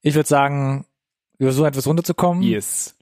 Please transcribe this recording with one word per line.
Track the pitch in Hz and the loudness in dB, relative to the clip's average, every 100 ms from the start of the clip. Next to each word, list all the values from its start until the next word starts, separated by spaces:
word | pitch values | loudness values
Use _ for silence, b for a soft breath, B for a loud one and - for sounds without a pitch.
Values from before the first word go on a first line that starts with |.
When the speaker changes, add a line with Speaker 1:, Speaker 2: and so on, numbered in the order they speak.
Speaker 1:
Ich | 147 | 0
würd | 151 147 | 0 2
sagen, | 143 143 143 135 135 - _ _ _ _ - | 2 2 0 -2 -4 -8 _ _ _ _ -4
wir | 131 | 0
versuchen | 131 156 | 2 0
etwas | 135 135 | 0 0
runterzukommen. | 165 170 - 180 175 | 0 -2 0 0 2
Speaker 2:
Yes. | 190 107 - - - _ | 0 -2 -4 -8 -8 _